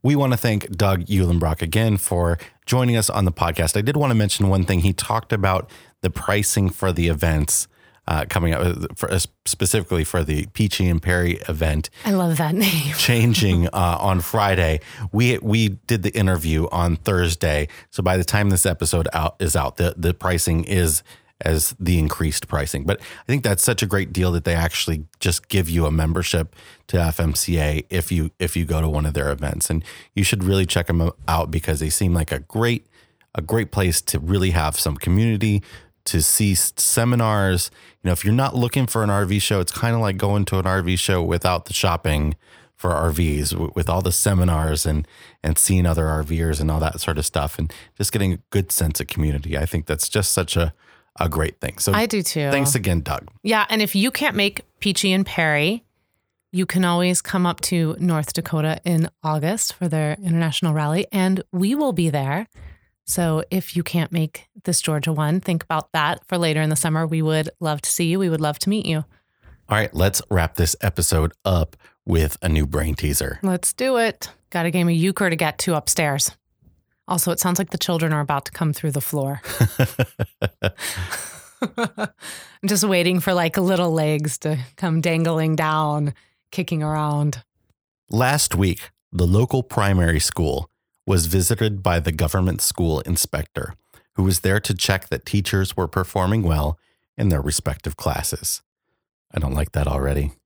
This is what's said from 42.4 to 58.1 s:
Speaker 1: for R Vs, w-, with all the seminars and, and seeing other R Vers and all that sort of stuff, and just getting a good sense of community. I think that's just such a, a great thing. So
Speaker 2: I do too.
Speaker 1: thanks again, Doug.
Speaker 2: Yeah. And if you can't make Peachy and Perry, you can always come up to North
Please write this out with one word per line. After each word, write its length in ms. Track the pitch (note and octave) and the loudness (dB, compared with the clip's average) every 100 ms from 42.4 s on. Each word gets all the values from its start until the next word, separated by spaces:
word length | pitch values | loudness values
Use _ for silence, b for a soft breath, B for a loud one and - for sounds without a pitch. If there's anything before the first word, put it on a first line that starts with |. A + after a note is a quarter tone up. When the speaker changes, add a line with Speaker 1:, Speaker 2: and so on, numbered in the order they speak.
| B B B | B B B
Speaker 1:
for 160 | _ F2+ | _ -2
R 220 | D#2 E2 | 2 0
Vs, 380 | D2+ E2 D2 D2 | 2 0 0 -2
w-, 200 | D#2 D#2+ - | -4 -4 -2
with 120 | E2+ | 0
all 140 | F2 | 0
the 80 | F2+ | 0
seminars 760 | - - F#2+ F2+ D#2 D#2 D2+ E2 | 0 2 4 4 2 0 0 0
and, 200 | D2+ - B B B | -2 -4 B B B
and 120 | D#2 D2+ | -2 0
seeing 300 | - F#2 F2 | 2 4 4
other 220 | E2 D#2 | 2 0
R 160 | D#2 | 0
Vers 340 | D2 D#2+ E2 D2+ | -2 -2 0 0
and 100 | D#2 | 0
all 120 | D2+ | 0
that 200 | D#2 - | 0 -2
sort 180 | - D#2+ | -4 -2
of 80 | D#2 | -2
stuff, 340 | D#2+ C#2+ - | -2 -4 -4
and 120 | D#2+ B B - | -6 B B -6
just 140 | G2+ | -2
getting 220 | A2 F#2+ | 0 0
a 60 | F2 _ | -2 _
good 220 | G2+ F#2+ | -2 0
sense 280 | - E2 D2 | -2 -2 -2
of 60 | B1 | -6
community. 500 | - D2+ C#2+ D2+ C#2+ | -2 0 0 -4 -4
I 100 | D#2+ | -2
think 200 | E2 D2+ | -2 -2
that's 220 | D2+ - | -4 -2
just 240 | G#2+ - | -2 0
such 240 | - E2+ E2+ | 0 0 0
a, 160 | E2 b b b b - | 0 b b b b -4
a 80 | E2 | -2
great 320 | D#2 D#2 - | 0 -2 -4
thing. 160 | - - | -10 -4
So 140 | - | -2
Speaker 2:
I 140 | - - | 0 0
do 160 | A3 | -2
too. 280 | E3+ D#3 C#3+ | -2 -4 -2
Speaker 1:
thanks 220 | C#3 C#3 | 0 0
again, 260 | C3+ G2 E2+ | 0 0 0
Doug. 280 | C#2+ C#2 - - | -2 -8 -10 -8
Speaker 2:
Yeah. 240 | G#3 A3 G#3 | 0 0 2
And 140 | A3 | 0
if 140 | G#3 G3 | 0 0
you 140 | A#3+ | 0
can't 240 | - D4 G#3 | 0 -2 0
make 260 | G3+ - - _ | -2 -2 -16 _
Peachy 340 | G#3 F#3 G3 | -2 0 2
and 140 | F#3 G3 | 2 0
Perry, 560 | - D#3+ D3 D#3 A#3 _ _ _ _ _ _ _ | 0 0 2 0 -2 _ _ _ _ _ _ _
you 120 | F3+ | -4
can 200 | F#3 F3+ | 0 0
always 360 | F3+ F3 F3+ F3+ | 2 2 0 -2
come 240 | - F#3+ | -2 0
up 160 | F3+ E3+ | 0 -2
to 340 | - F3 D#3+ E3 | -2 0 0 -2
North 340 | F3+ | 0